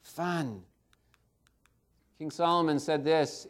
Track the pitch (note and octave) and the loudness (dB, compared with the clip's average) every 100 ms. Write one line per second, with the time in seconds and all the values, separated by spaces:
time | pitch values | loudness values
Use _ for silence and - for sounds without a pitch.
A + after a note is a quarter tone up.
0 | - - F3 E3+ C#3 G2+ F2 _ _ _ | -18 -6 -4 -2 -4 -8 -16 _ _ _
1 | _ _ _ _ _ _ _ _ _ _ | _ _ _ _ _ _ _ _ _ _
2 | _ _ D#3 - E3+ F3 E3 C#3+ D3+ D3+ | _ _ -12 0 2 4 2 0 0 0
3 | C#3+ D#3+ C#3+ - - | 2 2 2 -4 -12